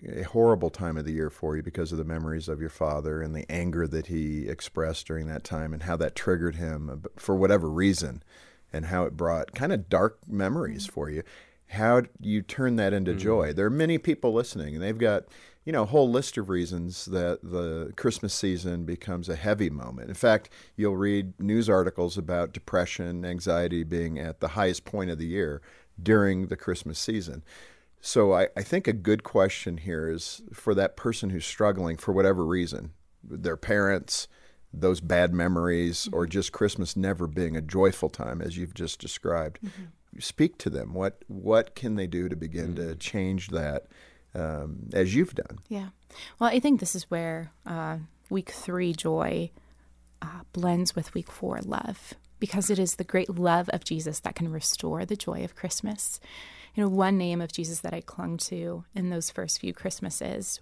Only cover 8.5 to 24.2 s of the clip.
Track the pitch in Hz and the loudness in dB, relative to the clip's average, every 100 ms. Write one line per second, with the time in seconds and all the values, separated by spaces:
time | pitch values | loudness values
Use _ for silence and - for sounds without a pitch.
8.5 | _ _ 76 80 92 82 76 85 82 - | _ _ -6 -2 0 0 0 0 0 -2
9.5 | - 147 143 85 92 107 - - 101 95 | -4 -2 0 2 4 4 0 -6 0 0
10.5 | 156 - - 98 - 73 76 - - - | 0 -2 -6 -8 -6 -4 -6 -8 -14 -20
11.5 | _ - 98 110 123 117 - 104 107 95 | _ -10 0 6 6 4 -4 -2 0 -2
12.5 | - 131 117 98 98 92 95 104 110 76 | 0 2 4 4 2 2 0 4 4 4
13.5 | 78 104 143 160 165 - 143 123 110 120 | 2 2 4 2 2 2 2 2 2 0
14.5 | 101 73 78 95 110 113 101 - - - | -4 -6 -4 -2 2 4 4 0 -14 -20
15.5 | - - 151 107 147 127 123 127 - 98 | -14 -2 0 4 6 6 4 0 -4 0
16.5 | 90 87 87 87 90 - 90 87 - 87 | 0 0 -2 -6 -8 -4 0 0 -2 -4
17.5 | 87 85 80 78 - 127 - 101 - 98 | -4 -2 -4 -6 -2 -2 0 -4 -2 -2
18.5 | 87 90 87 82 87 - 87 85 80 104 | -2 -2 -4 -4 -6 -6 -6 -4 -2 0
19.5 | 104 87 71 60 62 58 98 120 107 - | 2 0 -2 -8 -10 -10 2 4 4 2
20.5 | - - - 104 95 101 101 95 - 98 | -20 -12 -2 0 2 2 2 -2 -2 2
21.5 | 113 110 95 92 - 87 92 80 87 85 | 2 6 6 4 2 -2 -2 -2 -2 -2
22.5 | - - 92 87 - 87 87 90 87 92 | -6 -2 0 0 -2 -4 -4 -4 -4 0
23.5 | 85 87 85 80 85 82 78 | 2 2 -2 -2 -2 -2 -4